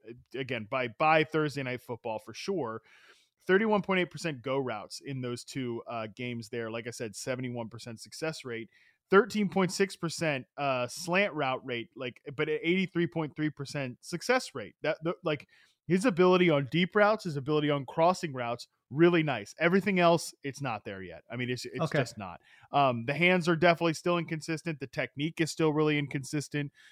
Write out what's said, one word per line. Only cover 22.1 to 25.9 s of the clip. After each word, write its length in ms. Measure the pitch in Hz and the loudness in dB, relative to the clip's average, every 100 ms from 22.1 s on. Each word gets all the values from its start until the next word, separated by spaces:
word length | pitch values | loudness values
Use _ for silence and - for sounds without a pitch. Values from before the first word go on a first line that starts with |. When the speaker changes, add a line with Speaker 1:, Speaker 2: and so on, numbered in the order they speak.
| - | -4
Speaker 1:
not. 220 | 95 82 _ - - | -12 -12 _ -20 -2
Um, 360 | 143 139 120 117 | 2 4 2 -2
the 80 | |
hands 340 | 143 175 185 165 | 2 4 4 2
are 80 | 165 | 4
definitely 380 | 175 165 170 | 4 4 2
still 240 | 156 180 175 | 0 0 0
inconsistent. 600 | 160 160 - 160 - 151 | -2 -6 -6 -6 -6 -8
The 80 | 135 | -8
technique 540 | - 131 - 151 165 | -6 -6 -4 -4 -2
is 100 | 160 | -2
still 220 | - 160 | 0 2
really 260 | 151 156 | 2 2